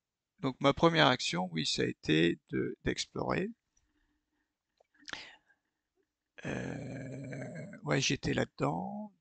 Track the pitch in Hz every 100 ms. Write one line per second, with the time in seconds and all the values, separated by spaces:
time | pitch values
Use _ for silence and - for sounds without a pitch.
0 | _ _ _ _ 135 - 139 - 165 165
1 | 143 127 - 170 185 160 143 - 123 -
2 | - 78 85 - - 64 60 - - -
3 | - - 123 165 214 - _ _ _ _
4 | _ _ _ _ _ _ _ _ _ _
5 | 294 - - - _ _ _ _ _ _
6 | _ _ _ - - - - - - -
7 | - 135 131 135 131 - - - 147 143
8 | - 143 151 123 127 - 143 160 202 208
9 | 214 _